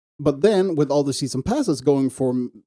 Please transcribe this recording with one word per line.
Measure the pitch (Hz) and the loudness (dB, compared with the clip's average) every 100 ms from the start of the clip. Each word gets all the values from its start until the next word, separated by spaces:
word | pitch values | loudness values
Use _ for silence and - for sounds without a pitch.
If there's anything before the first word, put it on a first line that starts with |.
| _ - | _ -4
But | 147 139 | -2 2
then | 202 196 190 156 | 2 4 2 0
with | 139 | 2
all | 143 | 2
the | 143 | 0
season | 131 135 135 | -4 -4 -4
passes | 151 277 226 135 | -2 -2 -2 0
going | 147 139 135 | 2 2 0
for | - 131 | -2 -2
m-, | 127 120 - | -2 -6 -10